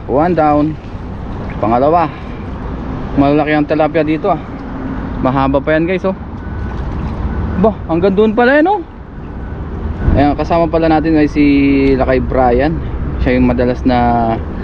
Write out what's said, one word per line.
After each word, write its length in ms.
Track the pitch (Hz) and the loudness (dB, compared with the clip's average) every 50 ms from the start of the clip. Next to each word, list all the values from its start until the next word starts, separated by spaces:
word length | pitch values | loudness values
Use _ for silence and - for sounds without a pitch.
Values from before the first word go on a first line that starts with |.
| 110 95 | -4 -2
One 240 | 110 139 156 175 175 | 0 0 2 2 2
down. 400 | 160 156 151 147 147 147 156 156 143 - - - - - - - - - - - - - - - - - | 2 2 4 4 2 2 0 -2 -6 -10 -12 -12 -12 -10 -10 -10 -10 -10 -8 -8 -8 -8 -8 -6 -4 -2
Pangalawa. 480 | 107 117 123 135 151 160 175 165 147 - - - - - - - - - - - - - - - - - - - - - | 0 2 2 2 2 2 2 0 0 -4 -8 -12 -12 -10 -10 -10 -10 -10 -10 -8 -8 -8 -8 -8 -8 -8 -8 -8 -2 0
Malaki 400 | 139 139 139 147 151 151 151 151 | 2 2 4 4 2 2 2 0
ang 120 | 151 147 147 | 0 0 0
tilapia 360 | 156 151 156 151 156 165 151 | 0 0 0 2 2 0 0
dito 240 | 151 156 156 - 202 | 0 0 0 0 0
ah. 120 | 170 151 - - - - - - - - - - - - - - - - - | -2 -2 -4 -8 -12 -12 -10 -10 -10 -8 -8 -8 -6 -6 -6 -6 -6 -4 -2
Mahaba 400 | 131 127 139 135 139 139 139 127 | 0 0 0 0 0 0 0 0
pa 160 | 151 156 160 | 0 0 2
yan 80 | 165 170 | 2 0
guys 160 | 190 180 - | -2 -2 -2
oh. 120 | 190 190 - - - - - - - - - - - - - - - - - - - - - - - - - - - - - | -2 -4 -4 -8 -12 -12 -12 -10 -10 -8 -8 -8 -8 -8 -8 -6 -6 -6 -6 -6 -6 -6 -6 -6 -4 -4 -4 -4 -4 0 0
Bah, 160 | 180 220 196 - - - | 2 2 0 0 -4 -4
hanggang 280 | 160 170 175 202 190 | 0 2 2 2 4
doon 200 | 185 214 220 208 | 4 4 4 4
pala 240 | 233 240 240 277 302 | 4 4 4 4 4
yan 80 | 302 359 | 4 2
oh. 160 | 415 403 330 - - - - - - - - - - - - - - - - - - - - - - - - - - | 2 0 -4 -8 -14 -16 -16 -16 -14 -14 -12 -12 -12 -10 -10 -10 -8 -8 -8 -8 -8 -6 -6 -6 -4 -2 2 2 4
Ayan, 200 | - 139 147 139 | 4 4 4 2
kasama 320 | 139 151 - 180 170 170 160 | 0 0 0 2 2 2 2
pala 240 | 165 165 165 160 | 2 2 4 4
natin 240 | 156 156 151 160 160 | 4 4 4 4 4
ay 120 | 151 151 139 | 4 4 2
si 160 | - 147 147 143 143 143 139 139 139 135 135 135 135 | 4 4 4 4 4 4 4 4 4 4 4 4 4
Lakay 240 | 127 131 127 131 127 | 4 2 2 2 2
Brian. 560 | 123 120 127 127 131 123 120 123 135 151 - 147 - - - - - - - - | 0 0 0 2 4 4 4 4 2 2 0 -2 -4 -6 -6 -6 -4 -4 -4 -2
Siya 160 | - 131 127 | 0 2 2
yung 160 | 127 127 123 | 4 2 2
madalas 320 | 123 123 127 123 123 - - | 2 2 0 0 0 0 0
na 480 | 131 123 120 120 120 120 117 117 113 113 110 - - - - | 0 2 2 2 2 2 2 0 0 -2 -2 -4 -6 -8 -8